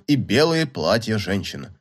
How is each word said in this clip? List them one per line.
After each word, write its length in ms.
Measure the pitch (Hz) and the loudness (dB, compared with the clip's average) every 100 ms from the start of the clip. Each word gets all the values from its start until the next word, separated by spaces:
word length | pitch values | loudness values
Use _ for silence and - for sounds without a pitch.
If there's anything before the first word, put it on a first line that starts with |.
| - | 0
и 80 | 143 | 0
белые 500 | 90 110 160 165 151 | 2 2 4 2 -2
платья 520 | 87 80 113 107 110 | -2 0 0 0 -4
женщин. 520 | 95 98 82 - - - | -2 -4 -4 -10 -14 -18